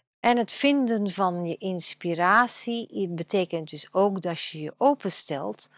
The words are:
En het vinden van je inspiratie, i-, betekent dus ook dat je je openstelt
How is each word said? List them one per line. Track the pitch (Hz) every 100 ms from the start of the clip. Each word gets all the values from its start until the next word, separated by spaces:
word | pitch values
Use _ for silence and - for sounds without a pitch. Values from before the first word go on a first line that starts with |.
| _ _
En | 240 240
het | 226
vinden | - 277 285 247 226 202
van | 180 185 175 170
je | -
inspiratie, | 190 180 - - 175 165 175 214 240 - - 233 -
i-, | - 190
betekent | 170 170 202 175 170 156
dus | 151 -
ook | 185 202 190
dat | 175 165
je | - 160
je | 151 -
openstelt | 262 185 196 - - 143 185 208 -